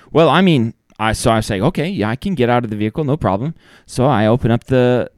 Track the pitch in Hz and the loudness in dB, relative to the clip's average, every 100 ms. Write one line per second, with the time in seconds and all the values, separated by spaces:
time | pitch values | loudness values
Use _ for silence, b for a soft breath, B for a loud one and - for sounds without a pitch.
0 | B 139 165 147 190 147 113 - _ - | B 2 4 4 4 2 0 -6 _ -6
1 | 110 107 123 113 - 101 123 160 156 190 | -4 0 0 0 0 -2 -2 -2 -4 -4
2 | 104 120 202 165 117 123 120 104 107 135 | -4 -4 -4 -2 0 0 -2 -4 -4 -4
3 | 147 147 107 98 139 - b b - - | -4 -2 -2 -2 -4 -10 b b -10 -2
4 | 127 117 107 120 117 117 - 131 123 123 | 0 2 2 2 0 -2 0 0 2 0
5 | - | -4